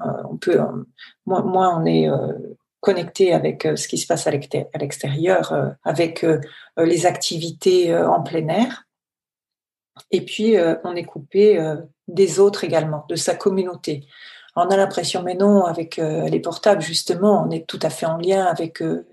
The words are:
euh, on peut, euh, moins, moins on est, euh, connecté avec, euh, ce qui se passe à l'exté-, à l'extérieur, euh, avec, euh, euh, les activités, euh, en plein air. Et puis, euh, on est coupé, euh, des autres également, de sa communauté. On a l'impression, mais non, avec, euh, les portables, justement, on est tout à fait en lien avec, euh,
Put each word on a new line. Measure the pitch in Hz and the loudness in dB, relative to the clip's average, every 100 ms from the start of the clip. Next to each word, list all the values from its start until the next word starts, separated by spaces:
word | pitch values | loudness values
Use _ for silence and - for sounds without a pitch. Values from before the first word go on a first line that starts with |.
| 165 | -6
euh, | - - | -8 -10
on | 160 | -4
peut, | - 170 | 0 2
euh, | - - - _ - _ - | 0 -4 -12 _ -20 _ -4
moins, | 185 | -2
moins | 175 185 185 170 | 0 2 2 2
on | 165 | 2
est, | 165 156 | 2 2
euh, | 147 151 - - - _ _ | 0 -4 -8 -12 -18 _ _
connecté | - 185 165 - 190 | 0 0 -4 0 2
avec, | 160 151 151 160 | 2 0 -2 -4
euh, | 151 | -4
ce | - | -4
qui | - | -6
se | - | -4
passe | 165 - | -2 -2
à | |
l'exté-, | 147 - 143 - | -4 -4 -6 -6
à | 151 | -8
l'extérieur, | 143 - 143 143 170 180 156 | -8 -6 -6 -2 2 2 0
euh, | 156 139 - | -2 -2 -4
avec, | - 156 165 165 | -4 0 -2 0
euh, | 165 151 143 - - - | 0 0 -2 -16 -10 0
euh, | 165 | 2
les | 175 175 | 4 2
activités, | - - 170 165 165 190 185 175 | 0 -4 -6 -8 -2 2 4 4
euh, | 170 170 | 2 2
en | - | 0
plein | 147 165 151 | 0 -4 -2
air. | 175 247 - - _ _ _ _ _ _ _ _ _ _ - _ | 0 0 -2 -18 _ _ _ _ _ _ _ _ _ _ -20 _
Et | 190 | -2
puis, | 180 - 214 214 | -2 -2 2 4
euh, | 165 165 | 4 0
on | 180 175 | -4 -8
est | |
coupé, | 170 165 139 190 214 190 | -10 -14 -2 4 6 6
euh, | 160 151 165 _ - | 2 -4 -10 _ -6
des | 175 190 156 | 2 2 4
autres | 202 202 | 4 2
également, | 180 160 156 151 - | -2 0 0 -4 -6
de | 165 | -4
sa | - 170 | -2 -2
communauté. | 202 190 180 175 - 147 - - - - - - | 0 0 -4 -6 -8 -8 -10 -20 -20 -20 -8 -2
On | 175 | 2
a | 196 | 2
l'impression, | 190 180 170 185 | 2 -2 -4 -4
mais | 180 180 | -4 2
non, | 202 202 180 | 4 6 4
avec, | 165 165 - | -2 -6 -4
euh, | 156 156 156 | -4 -2 -2
les | 160 | -2
portables, | 170 165 214 190 | -4 0 2 2
justement, | 160 160 - 175 202 190 160 | 0 -4 -2 2 4 4 2
on | |
est | 165 - | -4 -6
tout | - | -6
à | 160 | -6
fait | - 165 | -4 -4
en | 165 | -2
lien | 170 196 185 | 0 2 2
avec, | 165 165 - | -2 -6 -6
euh, | 160 170 - | -4 -4 -8